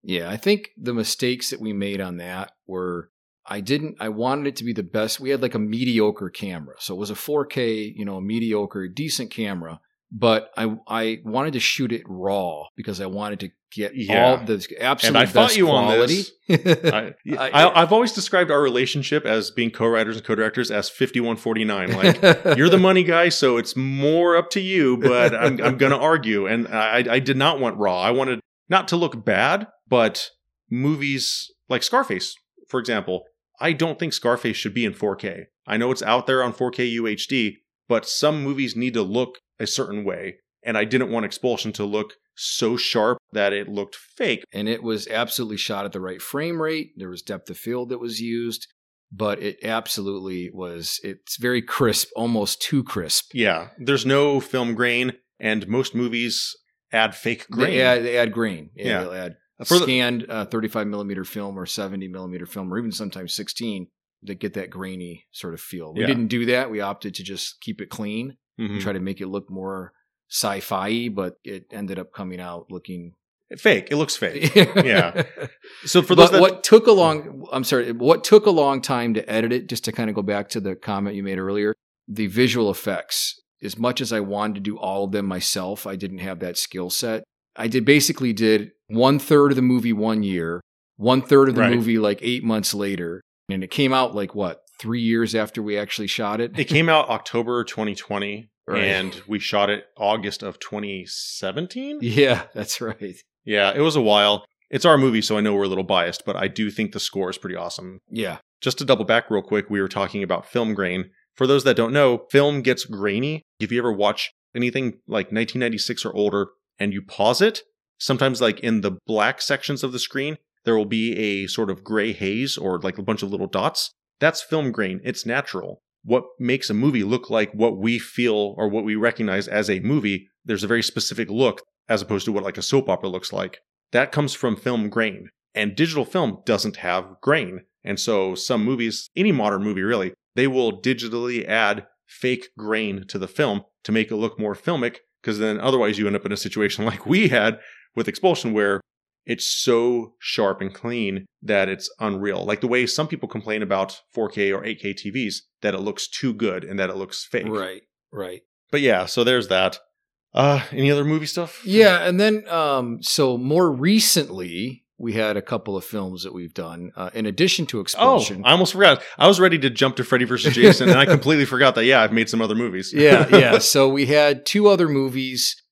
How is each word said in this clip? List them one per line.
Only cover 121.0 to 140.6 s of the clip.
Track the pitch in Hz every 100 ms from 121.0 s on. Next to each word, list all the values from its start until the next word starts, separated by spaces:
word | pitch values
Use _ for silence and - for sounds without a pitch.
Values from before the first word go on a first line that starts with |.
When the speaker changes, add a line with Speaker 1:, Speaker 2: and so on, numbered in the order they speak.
| 113 98
Speaker 2:
a | 107 98 95
sort | - 107
of | 92 -
gray | 110 107
haze | 107 98 107 135 -
or, | 95 90
like, | 95 92
a |
bunch | 98 107
of | 98
little | 98 95
dots. | 95 107 - - _ _ _
That's | 147 156
film | - 160 139
grain. | 113 98 92 120
It's | 110 113
natural. | 123 139 - - - _ _
What | - 123 123 -
makes | 123 139 -
a |
movie | 107 135 127
look | 98 123 -
like | 113 104
what | 107 113 98
we | 107 117
feel | - - 120 107 101 -
or | 107
what | 104
we | 107 107
recognize | 117 117 107 95 101
as | 104 101
a | 95
movie, | 98 147 104 95 - _
there's | - 104
a | 101
very | 117
specific | 110 - - 104 104
look | 107 127 95 - _ _
as | 110
opposed | 98 101 107
to |
what, | 101
like, | 98 92
a |
soap | - 139 127
opera | 90 98
looks | 92 -
like. | 98 92 - _ _ _
That | 120 139
comes | 151 147
from | - 127 104
film | - 120 104
grain. | 107 110 98 - _ _ -
And | 104 101
digital | 165 151 127
film | 185 143 92 -
doesn't | 104 110 -
have | 90 90 92 95
grain. | - 151 - 185 _ _ -
And | 101
so | - 104 95 92
some | - 120 107
movies, | 131 113 107 - -
any | 202
modern | 147 104 98
movie | 104 95
really, | 95 117 92 - _ -
they | 135
will | 127